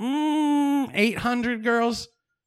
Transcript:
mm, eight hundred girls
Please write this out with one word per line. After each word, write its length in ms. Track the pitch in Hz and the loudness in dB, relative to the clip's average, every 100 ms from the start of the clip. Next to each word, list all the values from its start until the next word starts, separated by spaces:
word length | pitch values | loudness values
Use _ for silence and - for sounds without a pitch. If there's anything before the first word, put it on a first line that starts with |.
mm, 920 | 240 294 302 302 294 285 285 285 240 | -2 0 0 2 2 2 2 0 -2
eight 240 | 208 226 - | 0 0 0
hundred 460 | 240 247 240 233 | -2 -2 -2 -2
girls 440 | 233 233 233 226 - _ _ _ | 0 0 0 -2 -8 _ _ _